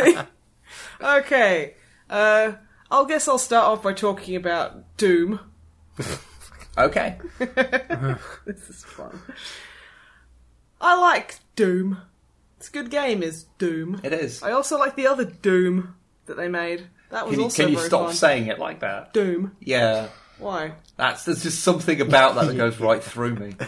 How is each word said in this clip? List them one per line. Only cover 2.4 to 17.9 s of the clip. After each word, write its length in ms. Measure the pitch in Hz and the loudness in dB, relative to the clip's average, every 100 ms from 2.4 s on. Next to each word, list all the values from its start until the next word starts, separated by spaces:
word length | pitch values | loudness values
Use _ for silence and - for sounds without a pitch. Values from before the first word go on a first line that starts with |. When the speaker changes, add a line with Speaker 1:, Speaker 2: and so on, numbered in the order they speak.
| 220 208 _ _ - | 2 -2 _ _ -2
Speaker 1:
I'll 140 | 269 277 | 0 2
guess 220 | 311 - | 0 0
I'll 100 | 254 | 0
start 280 | - 233 214 | 2 4 4
off 160 | 214 | 2
by 100 | 202 | -2
talking 420 | 196 208 196 - | -2 -2 -2 -6
about 640 | 185 175 170 - - - - | -6 -2 -2 -4 -8 -16 -2
Doom. 420 | 208 175 170 214 - - _ _ _ - 135 - - - - - - - | 4 4 2 -2 -10 -20 _ _ _ -12 -10 -10 -14 -20 -20 -20 -8 0
Speaker 2:
Okay. 420 | 156 202 - - - | 2 2 -4 -6 -14
Speaker 1:
<laughs> 100 | - 247 - 262 254 - 339 135 127 - - - | -8 -6 -2 0 -2 -4 -4 -4 -4 -8 -16 -14
This 220 | 202 - | -14 -14
is 140 | - | -20
fun. 360 | - - - - 185 - - - - - - - _ _ _ _ _ _ _ - | -20 -18 -16 -16 -20 -18 -16 -18 -20 -20 -20 -20 _ _ _ _ _ _ _ -2
I 180 | 339 359 | 2 4
like 400 | 359 302 - - _ - | 4 2 -2 -18 _ -2
Doom. 420 | 196 180 190 190 - _ _ _ _ _ | 0 2 -2 -6 -10 _ _ _ _ _
It's 120 | - | -16
a 40 | |
good 180 | 294 240 | -12 -4
game, 320 | 285 277 208 | -2 -2 -2
is 220 | 165 160 - - | -4 -8 -16 -4
Doom. 420 | 180 160 160 190 | -4 -4 -6 -6
Speaker 2:
It 100 | 156 | -4
is. 300 | 160 143 - | -4 -4 -6
Speaker 1:
I 100 | 202 | -2
also 260 | 247 277 302 | -2 0 0
like 180 | 277 269 | -2 0
the 100 | 262 | 0
other 180 | 269 | 0
Doom 680 | 208 - 202 185 180 185 180 - _ _ - | -4 -2 0 2 2 0 -4 -12 _ _ -16
that 100 | - | -10
they 120 | 175 | -6
made. 400 | 175 170 175 180 _ _ | -4 -6 -8 -10 _ _
That 160 | 220 151 | -8 -4
was 80 | |
Speaker 2:
Can 60 | 143 | -2
you, 40 | |
Speaker 1:
also 180 | 233 - | -2 0
Speaker 2:
can 80 | 151 | 2
you 60 | 147 | 2
Speaker 1:
very 120 | |
Speaker 2:
stop 180 | 170 | 2